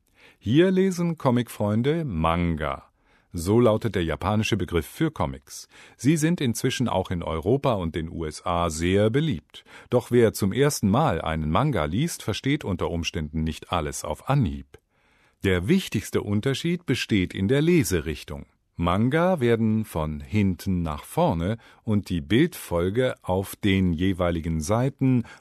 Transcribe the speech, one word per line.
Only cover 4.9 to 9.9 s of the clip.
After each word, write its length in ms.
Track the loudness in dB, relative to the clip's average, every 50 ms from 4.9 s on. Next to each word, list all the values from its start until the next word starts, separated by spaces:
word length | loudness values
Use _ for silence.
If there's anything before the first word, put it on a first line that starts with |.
| -4 -2 -2 -2
Comics. 580 | -2 -2 -4 -4 -6 -10 -14 -18 -20 -20 -20 -20 _ -20 -20 -20 -10
Sie 200 | -2 2 2 2
sind 240 | 4 2 0 0 0
inzwischen 480 | 0 -2 -2 0 -2 -2 -2 0 -2 0
auch 220 | 0 0 -2 -2
in 120 | -4 -6 -4
Europa 500 | -4 -4 -2 0 0 0 2 2 0 0
und 240 | 0 -2 -4 -4
den 120 | -4 -6 -6
U 160 | -8 -8 -8
S 220 | -8 -8 -8 -4
A 240 | -2 0 0 0 0
sehr 400 | -2 0 0 2 4 4 4 4
beliebt. 540 | 2 2 0 0 -2 -4 -8 _ -20 -20 -20 -20 -20 -20 -6 -2